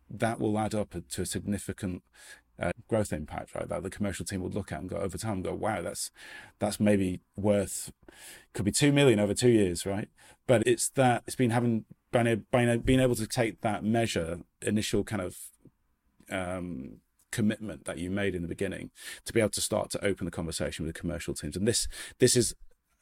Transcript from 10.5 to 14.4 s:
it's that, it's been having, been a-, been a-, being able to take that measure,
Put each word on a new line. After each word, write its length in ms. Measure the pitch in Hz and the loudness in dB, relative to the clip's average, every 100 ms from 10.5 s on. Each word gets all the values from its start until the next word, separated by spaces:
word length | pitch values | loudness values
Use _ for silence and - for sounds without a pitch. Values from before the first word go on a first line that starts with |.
| 117 117 | 4 4
it's 240 | 117 - | 2 0
that, 320 | - 127 117 - | 2 2 2 -2
it's 100 | - | 0
been 140 | 123 | 2
having, 360 | 120 120 113 - - _ | 2 2 0 -4 -20 _
been 160 | 123 117 | 2 2
a-, 100 | 107 | 0
been 320 | - 123 120 | 2 2 4
a-, 100 | 117 | 2
being 220 | - 131 | 4 4
able 160 | 127 110 | 4 2
to 100 | 110 | -2
take 360 | - 113 90 | 0 -2 0
that 200 | 110 95 | -2 -2
measure, 580 | 101 117 113 95 82 85 | 2 2 2 0 -4 -6